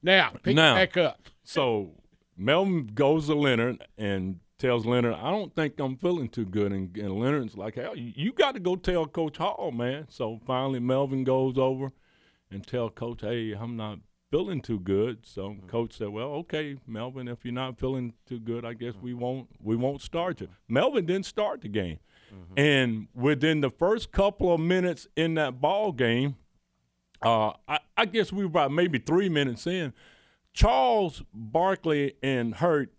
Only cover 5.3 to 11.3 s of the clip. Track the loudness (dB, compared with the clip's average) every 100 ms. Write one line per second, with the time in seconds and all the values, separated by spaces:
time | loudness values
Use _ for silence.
5.3 | -4 -4 -2 -4 -2 -6 -2 -2 -2 -4
6.3 | -6 -4 0 0 -2 -6 -8 -6 -2 0
7.3 | -2 -4 -8 -10 -8 -10 -8 -12 -6 -6
8.3 | 2 0 2 -2 -2 0 0 -2 -2 -6
9.3 | -2 -4 -2 -6 -2 -4 -4 -10 -6 -6
10.3 | -6 -4 -2 0 -2 0 0 0 0 2